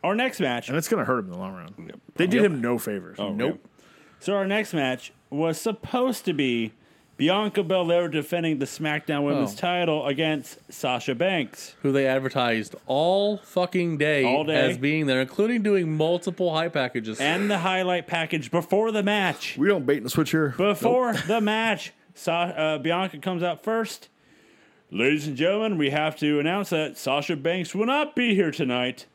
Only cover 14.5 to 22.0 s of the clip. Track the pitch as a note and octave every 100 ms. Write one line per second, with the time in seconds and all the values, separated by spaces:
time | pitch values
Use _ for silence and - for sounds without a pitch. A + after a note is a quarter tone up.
14.5 | D3+ C3 B2 C#3+ D#3 D3 B2+ C3 - G#3+
15.5 | A#3+ G#3 G3 E3 D#3 D#3 F3 F#3 F3 F3+
16.5 | D#3+ E3+ D#3+ B2+ B2 A2 A2 C#3+ F3 G3+
17.5 | G3 F#3 F#3 F3+ F3+ E3 E3+ D#3+ D#3+ A#2+
18.5 | E3+ E3 F#3+ A3+ G#3+ G3+ G#3 F#3 - -
19.5 | - E3+ F#3+ C3 C#3+ A#2+ - D3 D#3+ D3
20.5 | C3 G3 G3 A#3 B3 B3 G#3+ D#3+ A3+ G#3
21.5 | G#3+ A3+ G3+ - _